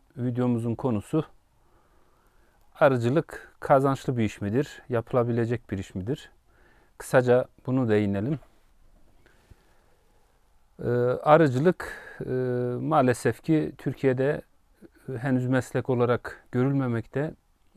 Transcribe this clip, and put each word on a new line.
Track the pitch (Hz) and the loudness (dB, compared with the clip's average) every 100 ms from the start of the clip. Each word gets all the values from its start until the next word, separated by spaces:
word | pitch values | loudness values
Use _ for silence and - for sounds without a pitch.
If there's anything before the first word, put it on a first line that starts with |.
| _ - | _ -8
videomuzun | 123 120 123 120 117 | -4 0 0 0 -2
konusu | 113 - 104 - 156 147 - _ _ _ _ _ _ _ _ _ _ _ _ _ | -4 -2 -2 -2 -4 -4 -12 _ _ _ _ _ _ _ _ _ _ _ _ _
arıcılık | - 147 127 117 151 - - - _ | 2 4 4 2 0 -2 -8 -18 _
kazançlı | - 143 139 135 - 120 | 2 4 4 0 -2 -2
bir | |
iş | 107 - | -2 -2
midir, | 101 117 147 - - | -2 -2 -2 -8 -6
yapılabilecek | 117 - 131 117 117 117 120 - | -6 -2 -2 0 0 -2 -4 -6
bir | 98 | -8
iş | 95 | -8
midir? | 101 98 151 - _ _ _ _ _ _ - | -8 -6 -8 -10 _ _ _ _ _ _ -20
Kısaca | - 131 123 123 127 _ - | 0 2 4 2 2 _ -4
bunu | 131 120 | -2 2
değinelim. | 107 101 98 113 151 - _ _ _ - _ - _ _ _ _ - _ _ _ _ _ _ _ _ _ _ _ - | 2 2 -2 -4 -6 -8 _ _ _ -20 _ -20 _ _ _ _ -20 _ _ _ _ _ _ _ _ _ _ _ -8
Ee, | 120 123 123 127 | -2 0 0 0
arıcılık, | 151 160 156 123 170 - - - - - - | 4 6 6 4 0 0 -6 -14 -16 -12 -6
e, | 127 127 123 123 123 | -4 -2 -2 -4 -4
maalesef | 135 156 127 120 123 - | 0 2 4 2 -2 -4
ki | - 156 156 - | 0 0 0 -6
Türkiye'de | 143 135 135 127 131 - - _ _ _ - _ - 127 | -8 -2 0 0 0 -2 -8 _ _ _ -20 _ -14 -6
henüz | 135 127 127 | -2 0 0
meslek | 127 120 131 120 | -2 -2 -4 -2
olarak | 123 120 117 - - _ | 0 2 0 -4 -16 _
görülmemekte. | 123 135 139 127 113 - 135 156 - _ _ _ | -2 0 0 -2 -4 -4 -6 -6 -8 _ _ _